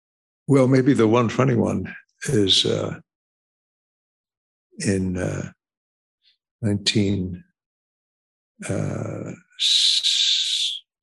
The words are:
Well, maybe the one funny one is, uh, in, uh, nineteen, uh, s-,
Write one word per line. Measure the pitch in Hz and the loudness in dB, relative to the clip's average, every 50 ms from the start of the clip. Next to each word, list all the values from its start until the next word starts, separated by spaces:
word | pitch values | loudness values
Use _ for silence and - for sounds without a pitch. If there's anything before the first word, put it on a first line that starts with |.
| _ _ _ _ _ _ _ _ _ | _ _ _ _ _ _ _ _ _
Well, | - 135 135 127 | 2 4 4 4
maybe | 127 135 131 123 143 127 | 4 4 4 4 4 4
the | 107 113 | 4 4
one | 107 113 123 117 104 | 4 4 4 2 2
funny | - - 131 135 120 | 2 2 2 2 2
one | 107 98 95 98 95 90 90 - - - _ _ _ - | 2 0 0 -2 -4 -6 -8 -12 -18 -20 _ _ _ -4
is, | - 139 107 101 92 - - - | 0 2 2 2 2 2 2 2
uh, | - - 104 104 - - - - _ _ _ _ _ _ _ _ _ _ _ _ _ _ _ _ _ _ _ _ _ _ _ _ _ _ _ _ _ _ _ _ _ _ - - | 0 -2 -2 -4 -6 -8 -10 -14 _ _ _ _ _ _ _ _ _ _ _ _ _ _ _ _ _ _ _ _ _ _ _ _ _ _ _ _ _ _ _ _ _ _ -6 -2
in, | - 95 95 95 92 90 | -2 0 0 -2 -2 -2
uh, | 90 95 101 98 95 - - - _ _ _ _ _ _ _ _ _ _ _ _ _ _ _ _ _ _ _ _ _ | -4 -4 -4 -4 -6 -8 -10 -14 _ _ _ _ _ _ _ _ _ _ _ _ _ _ _ _ _ _ _ _ _
nineteen, | - 101 101 98 101 - - 107 101 98 101 98 92 92 87 90 - _ _ _ _ _ _ _ _ _ _ _ _ _ _ _ _ _ _ _ _ _ _ - 196 - | -2 -2 -2 -2 -2 0 0 2 2 2 0 -2 -4 -6 -8 -12 -14 _ _ _ _ _ _ _ _ _ _ _ _ _ _ _ _ _ _ _ _ _ _ -12 -8 -6
uh, | 98 107 101 98 98 104 - - - - - - - - _ _ _ - | -4 -4 -4 -4 -6 -6 -6 -8 -8 -10 -10 -12 -14 -16 _ _ _ -4
s-, | - - - - - - - - - - - - - - - - - - - - - - - - - _ _ _ | -2 0 0 2 2 2 0 0 0 0 0 0 0 0 0 -2 -2 -4 -4 -4 -4 -4 -6 -10 -14 _ _ _